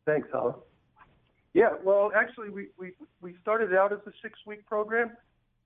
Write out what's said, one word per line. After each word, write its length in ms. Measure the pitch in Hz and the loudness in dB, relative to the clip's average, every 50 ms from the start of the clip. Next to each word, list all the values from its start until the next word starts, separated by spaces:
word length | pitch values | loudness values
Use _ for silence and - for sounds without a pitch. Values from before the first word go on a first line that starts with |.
| _ | _
Thanks, 240 | 151 151 147 120 - - | -2 0 0 -2 -4 -6
Holly. 220 | 123 120 120 - - - _ _ _ _ _ _ _ - _ _ _ _ _ _ _ _ _ _ | -4 -2 -2 -4 -6 -14 _ _ _ _ _ _ _ -20 _ _ _ _ _ _ _ _ _ _
Yeah, 160 | 170 226 214 156 - 180 | 4 4 4 4 0 0
well, 260 | 190 196 202 202 208 196 | 2 4 4 2 2 2
actually, 340 | 214 240 240 - - 220 208 | 0 0 0 -4 -12 -14 -12
we, 160 | 190 202 196 - - | -12 -12 -14 -14 -16
we, 160 | _ 185 185 185 _ - - _ _ | _ -16 -16 -16 _ -20 -20 _ _
we 160 | 180 175 180 180 | -18 -18 -18 -10
started 320 | _ 214 214 226 226 196 180 | _ -2 0 0 0 2 4
out 200 | 190 196 202 208 | 4 4 2 0
as 80 | 202 - | -4 -10
a 60 | 214 - - | -16 -20 -18
six-week 460 | - 220 - _ _ 208 214 214 208 | -18 -18 -18 _ _ -18 -18 -18 -12
program, 500 | _ 220 214 214 214 220 233 240 226 226 - _ _ _ _ _ _ _ _ _ | _ -4 -4 -4 -2 0 -2 -2 -2 -6 -14 _ _ _ _ _ _ _ _ _